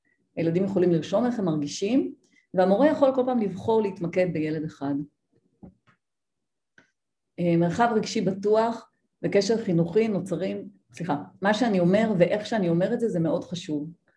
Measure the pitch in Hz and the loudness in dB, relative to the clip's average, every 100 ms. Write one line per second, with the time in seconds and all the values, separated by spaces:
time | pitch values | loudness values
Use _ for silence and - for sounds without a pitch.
0 | _ _ _ - 165 165 196 196 180 165 | _ _ _ -4 -2 0 0 2 2 2
1 | 151 196 247 240 185 151 143 - 196 262 | 0 0 0 0 -2 -2 -4 -4 0 0
2 | 370 - _ _ _ 180 185 202 285 269 | 0 -6 _ _ _ 0 2 4 4 4
3 | 269 262 247 247 202 175 - 220 202 190 | 2 2 0 0 -2 -4 0 0 0 -4
4 | 165 185 180 160 156 156 156 - 139 143 | -4 0 0 -2 -4 -4 -6 -8 -6 -6
5 | 147 _ _ _ _ _ - _ _ _ | -8 _ _ _ _ _ -20 _ _ _
6 | _ _ _ _ _ _ _ _ _ _ | _ _ _ _ _ _ _ _ _ _
7 | _ _ _ - 170 170 170 175 233 220 | _ _ _ -4 0 2 2 2 2 2
8 | - 226 190 196 202 214 226 240 - _ | -2 -2 -2 -2 2 2 2 -2 -12 _
9 | _ _ 170 196 196 226 220 170 165 214 | _ _ -2 0 2 0 0 0 2 2
10 | 226 190 - 165 190 202 - - _ - | 0 -2 -4 -4 -4 -6 -12 -20 _ -12
11 | 175 147 - - 196 214 240 190 175 202 | -6 -6 -6 -4 -2 0 2 2 4 4
12 | 220 190 180 214 - 226 175 170 196 240 | 2 2 2 2 -2 -2 0 0 0 0
13 | 233 175 165 170 - 170 - 151 156 170 | -2 0 -2 -2 -6 -10 -6 -6 -8 -14
14 | _ | _